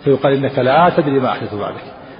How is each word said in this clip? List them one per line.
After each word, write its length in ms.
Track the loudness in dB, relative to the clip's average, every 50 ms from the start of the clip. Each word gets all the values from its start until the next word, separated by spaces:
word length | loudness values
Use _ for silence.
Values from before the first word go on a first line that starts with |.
| 0
فيقال: 280 | 0 2 2 2 2
"إنك 260 | 0 0 0 -2 -2 0
لا 340 | 0 2 4 4 4 4 4
تدري 240 | 2 0 0 0 0
ما 80 | 0 0
أحدث 260 | -2 -4 -6 -8 -8
بعدك، 400 | -8 -8 -8 -8 -10 -14 -18 -20 -20 -20 -20 -12 -6